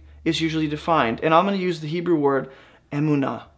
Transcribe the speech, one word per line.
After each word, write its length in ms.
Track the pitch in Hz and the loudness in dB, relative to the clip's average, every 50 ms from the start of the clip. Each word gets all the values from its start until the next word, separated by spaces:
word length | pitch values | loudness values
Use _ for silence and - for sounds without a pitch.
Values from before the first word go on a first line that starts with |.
| - - - - - | -20 -20 -18 -6 -4
is 160 | 165 160 - | -2 -2 0
usually 280 | 160 160 156 160 156 151 | -2 -2 0 -2 -2 -2
defined. 520 | 151 147 - - 165 151 123 113 117 120 | -4 -4 -2 0 2 2 2 2 0 -2
And 120 | - 160 160 | 0 4 4
I'm 100 | 165 185 | 4 4
gonna 120 | 196 202 | 2 0
use 240 | 190 185 180 170 156 | -2 -2 -2 -4 -4
the 80 | 156 151 | -6 -6
Hebrew 280 | 160 175 170 180 170 | -6 -4 0 0 2
word 340 | 151 143 139 135 135 131 - - - - - - _ _ _ | 2 2 2 2 0 -2 -4 -12 -20 -20 -20 -20 _ _ _
emunah 520 | - 147 151 156 147 143 135 135 120 110 - - - | -4 -2 0 0 0 0 0 -2 -4 -8 -12 -16 -20